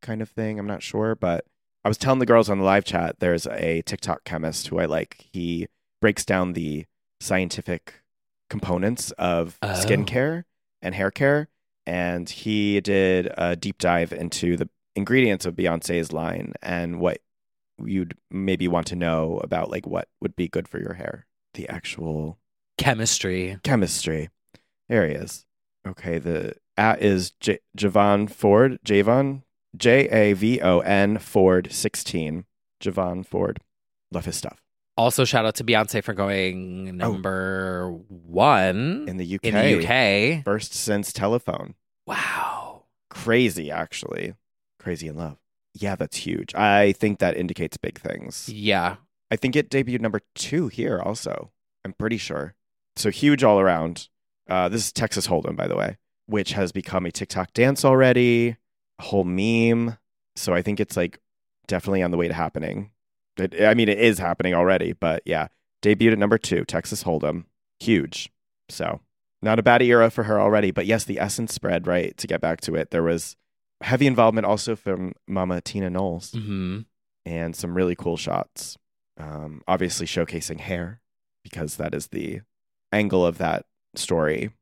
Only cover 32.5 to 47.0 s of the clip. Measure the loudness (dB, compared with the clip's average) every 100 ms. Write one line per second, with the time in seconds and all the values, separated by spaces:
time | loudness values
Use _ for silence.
32.5 | _ _ _ -4 -2 -2 -4 -4 -2 -2
33.5 | -4 -14 _ _ _ _ -8 -6 -8 -10
34.5 | -14 _ _ _ 0 2 2 2 2 0
35.5 | -2 2 2 2 -2 -4 -4 -2 0 -2
36.5 | -4 -8 -10 -10 -4 -4 -2 -4 -4 -4
37.5 | -4 -4 -4 -6 -8 -14 -20 -6 2 4
38.5 | 6 4 2 -2 -4 -6 -8 -6 -4 0
39.5 | 2 4 4 2 2 4 4 2 0 -2
40.5 | -2 -4 -6 -2 -2 -2 -4 -2 0 -2
41.5 | -6 -8 -18 _ _ -8 -6 -4 -6 -6
42.5 | -8 -12 -18 _ _ -20 -8 2 4 4
43.5 | 0 -6 -6 -6 -10 -10 -8 -8 -12 _
44.5 | _ _ _ -10 -8 -8 -10 -10 -12 _
45.5 | _ _ -8 -6 -4 -6 -8 -6 -6 -6
46.5 | 0 4 6 6 4